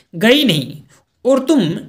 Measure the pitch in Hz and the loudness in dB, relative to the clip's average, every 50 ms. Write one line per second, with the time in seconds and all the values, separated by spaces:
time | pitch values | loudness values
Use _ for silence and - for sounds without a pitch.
0 | _ _ - 165 190 226 262 302 294 233 165 151 127 113 - - - _ _ _ | _ _ -8 -2 2 2 2 2 2 0 0 -2 -4 -6 -12 -18 -20 _ _ _
1 | _ _ _ _ - 247 277 262 262 294 320 269 180 147 165 - - | _ _ _ _ -2 0 0 0 0 0 0 0 0 0 -4 -6 -10